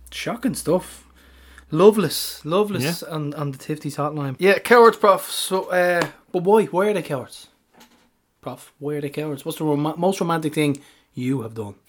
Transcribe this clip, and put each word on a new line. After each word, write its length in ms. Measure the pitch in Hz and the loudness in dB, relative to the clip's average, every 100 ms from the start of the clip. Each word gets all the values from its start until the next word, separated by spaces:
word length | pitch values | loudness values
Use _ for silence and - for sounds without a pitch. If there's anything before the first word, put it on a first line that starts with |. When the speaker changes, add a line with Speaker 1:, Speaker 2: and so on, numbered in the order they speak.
| - | -16
Speaker 1:
Shocking 440 | - - 233 262 | -10 -8 -4 -4
stuff. 500 | 143 - 180 - - - _ - - - - - | -4 -2 -2 -2 -20 -20 _ -20 -20 -20 -20 -6
Loveless. 720 | 156 202 214 160 - - - | 6 6 6 0 -2 -8 -10
Loveless 600 | 151 180 208 185 143 170 - | -4 -2 -2 -2 -2 -4 -8
Speaker 2:
Yeah. 80 | |
Speaker 1:
on, 200 | 156 147 | -6 -6
on 180 | 147 143 | -6 -8
the 60 | 135 | -8
Tifties 380 | - 151 147 139 | -8 -8 -6 -4
hotline. 400 | 147 151 139 131 | -4 -4 -6 0
Yeah, 200 | 185 190 | 2 2
cowards, 380 | - 240 233 - | 6 8 8 6
Prof. 340 | 214 185 - | 4 4 0
So, 340 | - - 190 - | -8 -4 -4 -2
uh, 300 | 180 180 175 151 - _ | 0 2 2 -2 -6 _
but 120 | 180 | -4
why? 200 | 175 220 | 2 4
Why 240 | 185 175 208 | 2 0 0
are 60 | |
they 80 | 196 | -2
cowards? 460 | 151 139 110 - - _ _ _ - _ _ _ _ _ | -4 -8 -8 -18 -20 _ _ _ -20 _ _ _ _ _
Prof, 320 | - 135 - - | -16 -16 -18 -12
why 160 | 143 | -8
are 60 | 147 | -6
they 80 | 143 | -6
cowards? 340 | 147 156 151 | -6 -6 -6
What's 140 | 165 156 | -8 -4
the 60 | |
rom-, 300 | 156 143 151 160 | 0 0 0 0
most 200 | 180 190 | 0 0
romantic 360 | 175 165 156 | -2 -2 -2
thing 260 | 156 151 135 - _ _ | 0 0 0 -8 _ _
you 300 | - 123 135 | -6 -4 -2
have 100 | 110 | -4
done? 220 | 113 101 98 | -10 -12 -14